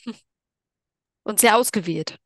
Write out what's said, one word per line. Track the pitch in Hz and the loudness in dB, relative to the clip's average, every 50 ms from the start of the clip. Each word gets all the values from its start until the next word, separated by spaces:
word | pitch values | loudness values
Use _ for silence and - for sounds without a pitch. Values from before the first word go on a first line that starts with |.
| - | -16
<laughs> | 247 220 - _ _ _ _ _ _ _ _ _ _ _ _ _ _ _ _ _ _ _ _ - | -16 -16 -16 _ _ _ _ _ _ _ _ _ _ _ _ _ _ _ _ _ _ _ _ -10
Und | - 214 - | -8 -2 2
sehr | - 233 214 | 4 4 6
ausgewählt. | 233 254 - - 214 165 175 165 165 160 - - - _ | 4 2 2 -2 -4 -4 -4 -6 -6 -6 -8 -12 -18 _